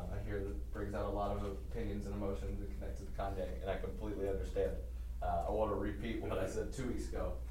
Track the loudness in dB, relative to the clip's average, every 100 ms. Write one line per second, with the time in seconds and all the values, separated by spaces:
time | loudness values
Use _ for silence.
0 | -2 -2 0 0 0 -2 -2 -2 -2 0
1 | 0 2 2 2 0 -2 -2 0 0 0
2 | -2 0 0 0 0 0 -2 -2 -2 -4
3 | -2 -2 0 0 -2 0 0 0 0 -2
4 | -2 0 2 2 2 2 2 2 -2 -4
5 | -4 -2 2 2 2 4 4 2 0 0
6 | -2 -2 0 0 2 0 0 0 0 0
7 | 0 0 0 -2 -2